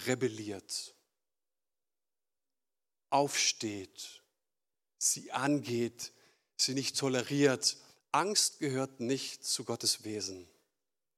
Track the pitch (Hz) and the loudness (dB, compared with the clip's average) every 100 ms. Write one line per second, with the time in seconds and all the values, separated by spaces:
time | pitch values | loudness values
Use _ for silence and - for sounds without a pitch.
0 | - 123 123 110 104 95 - - - - | -2 0 0 -2 -8 -10 -8 -10 -10 -16
1 | _ _ _ _ _ _ _ _ _ _ | _ _ _ _ _ _ _ _ _ _
2 | _ _ _ _ _ _ _ _ _ _ | _ _ _ _ _ _ _ _ _ _
3 | _ 139 143 - - - 110 101 92 - | _ 2 4 2 0 0 -4 -6 -10 -14
4 | - - _ _ _ _ _ _ _ - | -16 -18 _ _ _ _ _ _ _ -2
5 | - - - 123 139 147 123 120 117 - | 0 0 -4 0 2 2 0 0 0 -4
6 | - - _ _ _ - - 135 123 - | -14 -14 _ _ _ -2 0 0 -2 0
7 | 139 127 113 143 143 127 - - - _ | 0 0 0 4 6 6 0 -2 -8 _
8 | _ 143 185 208 - - 151 131 131 135 | _ 0 2 2 2 0 -2 0 -2 -2
9 | 120 135 - - - - 120 117 117 - | -2 -2 -4 -8 -4 -4 -4 -2 0 0
10 | 110 107 92 92 87 _ _ _ _ _ | -4 -6 -6 -10 -16 _ _ _ _ _
11 | _ | _